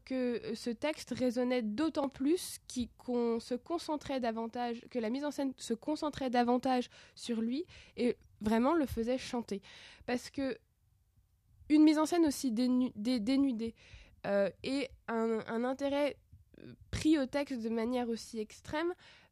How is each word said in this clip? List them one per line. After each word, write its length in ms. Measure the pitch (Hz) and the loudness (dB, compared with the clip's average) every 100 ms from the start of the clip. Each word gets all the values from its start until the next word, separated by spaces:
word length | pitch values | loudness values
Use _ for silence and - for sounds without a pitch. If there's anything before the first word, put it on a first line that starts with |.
que, 380 | - 262 247 233 | -4 -2 0 -2
euh, 100 | - | -4
ce 160 | 226 240 | -6 -6
texte 440 | 220 294 320 - 233 | -4 -4 -4 -8 -2
résonnait 460 | 254 240 247 254 | 0 2 0 0
d'autant 460 | 214 208 320 - 277 | 0 0 0 0 -2
plus 500 | - 269 359 - - - | 0 2 2 -2 -12 -10
qui, 220 | 254 233 - | -8 -8 -8
qu'on 420 | - 240 233 233 | -4 0 2 0
se 140 | - | -2
concentrait 680 | 247 - 330 - 302 - 269 | -6 -4 -4 -2 -4 -2 -2
davantage, 600 | 233 226 226 247 240 233 - | -2 -2 -6 -4 -4 -6 -6
que 80 | 247 | -4
la 120 | 214 | -2
mise 140 | 262 | -2
en 60 | 294 | -2
scène 220 | 269 269 - | -2 -4 -4
se 180 | - | -4
concentrait 560 | 226 - 302 302 - 262 | -4 -2 -2 -2 -2 0
davantage 580 | 247 240 247 262 254 240 - - | 2 4 2 2 0 -2 -12 -20
sur 260 | - - 226 | -12 -6 -2
lui 240 | 226 269 370 - - - | -2 -4 -6 -14 -12 -2
et 200 | 240 - - - | 0 0 -10 -6
vraiment 340 | 214 226 254 | 2 4 4
le 120 | 330 269 | 2 0
faisait 320 | 226 226 254 | -2 -2 -2
chanter. 440 | - 240 - 202 - - - - - | -4 -6 -4 -8 -8 -20 -20 -12 -6
Parce 240 | 247 - | -6 -6
que 260 | - 269 - _ _ _ _ _ _ _ _ _ - - | -4 -4 -6 _ _ _ _ _ _ _ _ _ -16 4
une 140 | 302 | 8
mise 160 | 302 302 | 10 8
en 80 | 302 | 4
scène 180 | 349 320 | 4 4
aussi 260 | - 269 | 2 0
dénu-, 400 | 220 254 254 254 | 2 2 4 2
dé-, 240 | 208 214 254 | -2 0 0
dénudée, 560 | 202 269 277 220 226 - - - - - - | 2 4 2 0 -6 -8 -20 -20 -20 -10 0
euh, 220 | 202 196 - | 2 2 -2
et 260 | - 269 - - - | -4 -2 -4 -8 -6
un, 320 | 226 226 220 - | -2 0 -2 -2
un 160 | 226 | -4
intérêt, 520 | 247 269 277 285 285 - _ - _ - | -2 -2 -2 0 -2 -4 _ -20 _ -20
euh, 120 | - - - | -20 -20 -8
pris 260 | - 311 311 | 0 4 4
au 80 | 262 | 2
texte 340 | 285 285 254 | -2 -4 -4
de 80 | 220 | -2
manière 400 | 226 226 247 240 | -2 0 -2 -2
aussi 300 | 226 - 226 | -4 -6 -8
extrême, 540 | 214 - - 302 339 370 - - _ | -8 -12 -6 -2 -2 -4 -12 -20 _